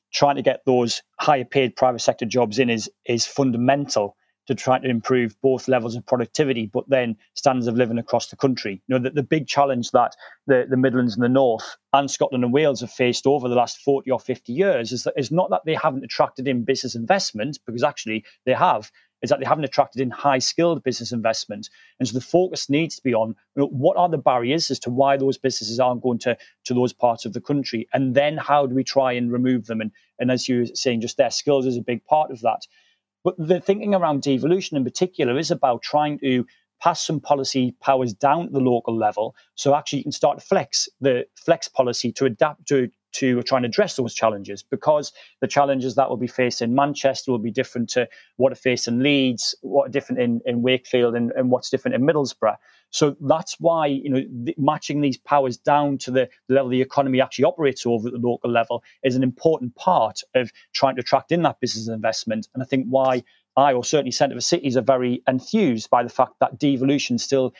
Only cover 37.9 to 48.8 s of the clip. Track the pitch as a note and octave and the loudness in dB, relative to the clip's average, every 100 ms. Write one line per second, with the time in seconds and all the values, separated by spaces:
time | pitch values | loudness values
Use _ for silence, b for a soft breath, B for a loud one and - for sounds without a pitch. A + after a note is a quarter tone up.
37.9 | C3 B2 G2+ C#3 C#3+ - C3+ B2+ A#2+ - | 2 0 0 2 2 0 0 2 2 0
38.9 | A2+ G#2+ G#2 A2+ b b - C#3+ D3 - | 0 0 -2 -6 b b -4 0 0 0
39.9 | C#3+ C3 - D3+ - - G3 - - - | -6 -6 0 0 0 -2 -2 0 -4 -6
40.9 | _ C3+ B2 - _ - E3 - - B2 | _ 0 0 -4 _ 0 0 0 0 0
41.9 | A#2 A#2+ - C3+ A2 D#3 C#3+ - C#3+ B2 | -2 -6 -2 -2 0 -2 -2 -2 -2 -2
42.9 | - _ - C3 B2 A#2+ C3 A#2+ G#2+ G3 | -8 _ -4 -2 0 0 -2 0 0 -2
43.9 | - A#2 - A2+ G2+ G2 G2+ - C3 D#3 | -2 -6 -2 0 -2 -8 -14 -8 -2 0
44.9 | D3+ C#3+ B B _ C3+ D3 C#3 C3+ B2+ | 0 -2 B B _ -2 2 2 0 0
45.9 | A#2 C3 B2 B2 - B2 - A#2 C3 C#3+ | 0 0 -2 -4 0 -2 0 0 2 0
46.9 | C#3+ C3+ B2+ - A#2+ A2+ G#2+ B2+ A#2+ A2+ | 0 -2 -2 -2 -2 -2 -4 -4 -6 -4
47.9 | B2+ A#2 b b - B2+ A#2+ C3 B2 | -2 -4 b b 0 0 2 -2 -2